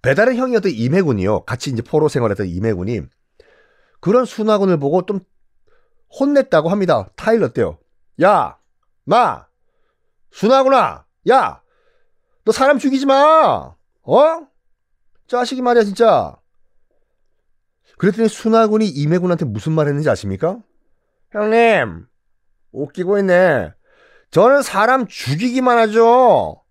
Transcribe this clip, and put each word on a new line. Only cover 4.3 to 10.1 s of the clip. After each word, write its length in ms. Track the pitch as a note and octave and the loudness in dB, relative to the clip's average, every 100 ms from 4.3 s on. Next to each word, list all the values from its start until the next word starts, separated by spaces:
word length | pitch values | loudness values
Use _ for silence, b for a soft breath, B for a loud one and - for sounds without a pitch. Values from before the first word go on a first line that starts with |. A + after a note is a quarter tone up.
| - G#3+ G#3+ G3 E3+ | -4 0 0 2 0
보고 260 | C#3 F3+ F3+ | 0 -2 -2
좀 140 | G3 _ _ _ _ _ _ _ _ _ - | -8 _ _ _ _ _ _ _ _ _ -4
혼냈다고 500 | C#4 C#4+ C4 D#3+ D#3+ | 0 0 2 0 0
합니다. 400 | G#3 F3+ C3 F#2+ - | -2 0 -2 -4 -8
타일렀대요. 640 | A3 A3+ C#3+ - F#2+ D2+ _ _ _ - | -2 0 0 -2 -4 -6 _ _ _ -2
"야, 340 | F3+ F#3+ A2+ - _ _ _ _ - | 2 2 -2 -10 _ _ _ _ -2
마, 400 | G#3+ G#3+ F#2 _ _ _ _ _ _ _ | 0 0 -4 _ _ _ _ _ _ _